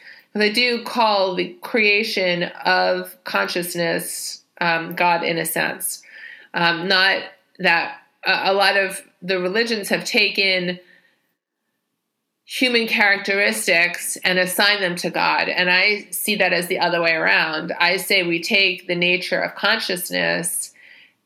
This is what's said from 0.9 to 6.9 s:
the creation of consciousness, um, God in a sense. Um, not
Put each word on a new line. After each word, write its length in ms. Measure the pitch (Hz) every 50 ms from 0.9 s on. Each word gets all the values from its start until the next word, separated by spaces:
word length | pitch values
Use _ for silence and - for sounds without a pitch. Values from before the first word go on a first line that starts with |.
| - 247 233 220 208 196 185 190 185
the 140 | 180 180 180 - -
creation 800 | - - - 214 214 208 202 208 220 220 - 202 185 180 175 175 175 - - - -
of 500 | - 185 185 185 185 185 185 185 185 - - _
consciousness, 1160 | - - 202 196 196 - 180 175 175 - 175 170 165 170 180 175 - - - - - - - - _ _ -
um, 340 | 180 170 165 165 165 175 175
God 280 | - 180 175 170 165 -
in 140 | - 170 165
a 80 | 165
sense. 560 | 165 - 165 160 - - 190 - - - - - - - - - - - - - - -
Um, 340 | - 170 170 165 160 170
not 340 | 190